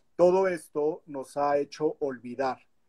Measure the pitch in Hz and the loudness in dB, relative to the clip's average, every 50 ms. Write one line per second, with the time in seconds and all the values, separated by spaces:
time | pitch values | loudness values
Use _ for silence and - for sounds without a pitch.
0 | _ _ _ - 170 180 180 190 190 185 180 160 - - - 151 147 151 170 - | _ _ _ 4 4 6 6 4 2 0 -2 -4 -8 -8 -4 -2 -2 -2 -2 -4
1 | - - 147 139 131 - - 143 143 143 143 143 143 139 - - 151 156 160 - | -10 -12 -12 -10 -12 -8 -4 -2 0 2 2 0 0 -4 -4 -4 -2 -2 -2 -2
2 | - 139 131 120 110 123 120 120 135 131 127 - _ _ _ _ _ | -4 -6 -6 -8 -10 -8 -6 -2 -2 -2 -2 -6 _ _ _ _ _